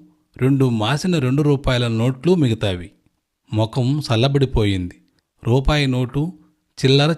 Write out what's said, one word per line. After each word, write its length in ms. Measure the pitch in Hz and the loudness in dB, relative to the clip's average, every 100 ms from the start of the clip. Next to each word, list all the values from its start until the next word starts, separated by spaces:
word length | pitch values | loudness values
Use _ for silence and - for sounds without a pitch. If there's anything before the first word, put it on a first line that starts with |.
| - _ _ - | -20 _ _ -2
రెండు 320 | 131 139 131 | 0 2 2
మాసిన 500 | 113 123 143 185 165 | 0 -2 -2 -2 -2
రెండు 220 | 127 139 | 0 0
రూపాయల 460 | 151 139 139 123 120 | 2 0 0 -2 0
నోట్లు 480 | 113 123 131 165 185 | 0 0 0 0 2
మిగతావి. 560 | 127 110 104 90 87 _ _ _ _ _ - | 2 0 -2 -4 -10 _ _ _ _ _ -6
ముఖం 480 | 107 110 135 123 147 | -2 -2 -2 0 -2
సల్లబడిపోయింది. 920 | 135 110 135 139 127 127 104 95 90 - _ _ _ _ | -2 0 2 2 0 0 0 0 -6 -10 _ _ _ _
రూపాయి 440 | 110 131 139 151 139 | 0 0 2 0 0
నోటు, 460 | 127 123 143 165 - _ _ _ - 135 | -2 -2 -4 -6 -8 _ _ _ -2 2
చిల్లర 300 | 139 151 | 4 2